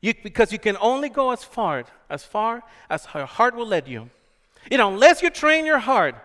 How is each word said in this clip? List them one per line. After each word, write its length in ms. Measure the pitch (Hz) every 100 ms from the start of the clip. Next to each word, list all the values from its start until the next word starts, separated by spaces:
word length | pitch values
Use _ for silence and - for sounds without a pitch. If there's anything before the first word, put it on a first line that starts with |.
You, 140 | 202 226
because 300 | 214 - 214
you 80 | 214
can 160 | 214 196
only 280 | 214 262 294
go 240 | 277 262
as 100 | 240
far, 420 | - - 202 139 120 _ _
as 160 | 143
far 380 | - 208 220 233 233 - -
as 180 | 160 -
your 140 | 156 135
heart 300 | - 240 240
will 100 | 233
let 220 | 185 135
you. 200 | 120 117 _ _ _ _ _ -
You 80 | 262
know, 140 | 208
unless 300 | 190 277 330
you 60 | 349
train 380 | - 302 311 311
your 140 | 294
heart 340 | 226 254 156 120